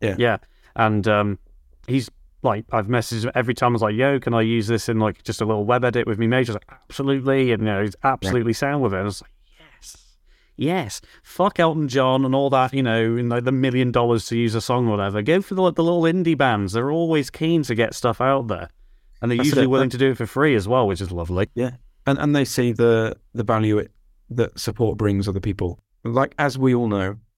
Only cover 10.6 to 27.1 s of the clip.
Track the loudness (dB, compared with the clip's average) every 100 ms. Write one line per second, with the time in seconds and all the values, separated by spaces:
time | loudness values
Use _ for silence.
10.6 | -2 -2 -4 -12 -18 -20 -16 -2 0 2
11.6 | 0 2 -2 2 2 2 2 2 2 2
12.6 | 2 0 0 2 2 0 0 0 0 0
13.6 | 2 2 2 2 2 0 0 0 0 -2
14.6 | -2 0 2 0 0 -2 0 0 0 0
15.6 | 0 2 0 2 2 2 0 2 2 2
16.6 | 0 -2 -2 -2 0 0 -2 -4 0 0
17.6 | 0 0 -2 0 -2 0 0 0 -2 -8
18.6 | -8 _ -20 _ _ -6 -2 0 2 2
19.6 | 4 2 0 2 0 0 -4 0 2 2
20.6 | 2 2 2 -2 -4 -6 -4 -2 -2 -2
21.6 | -6 -6 -20 _ -2 0 2 0 0 0
22.6 | 0 4 4 4 0 -6 _ -8 -2 0
23.6 | 2 0 -2 _ _ _ -10 -2 -2 -2
24.6 | -8 -2 -2 0 0 0 -2 -2 -4 -4
25.6 | -6 -6 _ _ -4 -2 -2 -2 -2 2
26.6 | 2 2 0 -2 -2